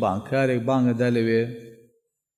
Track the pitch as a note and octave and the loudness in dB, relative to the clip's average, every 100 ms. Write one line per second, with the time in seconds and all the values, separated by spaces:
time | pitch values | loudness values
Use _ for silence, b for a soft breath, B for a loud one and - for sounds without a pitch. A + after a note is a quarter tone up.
0 | G#2+ F#2+ - C3+ C3+ B2 A#2 C3 B2 A#2 | -2 -2 -2 -2 0 0 0 2 2 2
1 | B2 A#2+ A2+ A2+ A#2+ B2+ - - - _ | 0 2 2 2 0 -6 -16 -20 -20 _
2 | _ _ _ | _ _ _